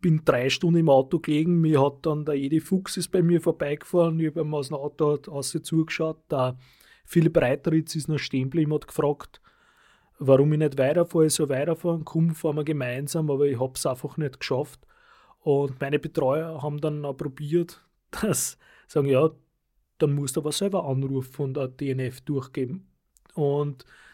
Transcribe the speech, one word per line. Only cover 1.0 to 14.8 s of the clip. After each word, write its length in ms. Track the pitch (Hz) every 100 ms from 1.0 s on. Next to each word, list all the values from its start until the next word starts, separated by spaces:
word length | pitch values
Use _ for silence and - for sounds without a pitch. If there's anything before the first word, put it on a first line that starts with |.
| 135 165
gelegen. 420 | - 147 160 175
Mir 200 | 160 151
hat 240 | 139 139 165
dann 200 | 151 151
der 100 | 143
Edi 240 | 139 156
Fuchs 380 | - 190 190 -
ist 120 | 170
bei 140 | 190
mir 160 | 170 170
vorbeigefahren. 800 | 165 160 143 147 - 180 165 160
Ich 80 | 160
hab 80 | 156
ihm 180 | 151
aus 140 | 151 139
dem 80 | 151
Auto 420 | 143 - 151 147 -
aus 300 | 143 135 160
zugeschaut. 560 | 131 160 160 - 160 156 _
Der 280 | 143 127 127 - _ _ _ _
Philipp 320 | 170 165 165
Reiteritz 580 | 135 139 - 160 160 160
ist 140 | 143
noch 80 | 151
stehen 320 | - 135 131
geblieben, 240 | 165 151
hat 140 | 151 -
gefragt, 540 | - 147 147 - - _ _ _ _ _ _ _ _
warum 320 | 131 135 143
ich 80 | 151
nicht 180 | 156 135
weiterfahre. 500 | 131 165 170 170 156
Ich 80 | -
soll 120 | 151
weiterfahren, 540 | 131 147 160 175 165
komm, 320 | 156 165 165 160
fahren 220 | 165 151
wir 80 | 147
gemeinsam, 680 | 151 127 123 143 170 156
aber 140 | 139 143
ich 140 | 123
hab's 260 | 131 131 147
einfach 320 | 127 143 -
nicht 240 | 147 127
geschafft. 440 | - 127 127 -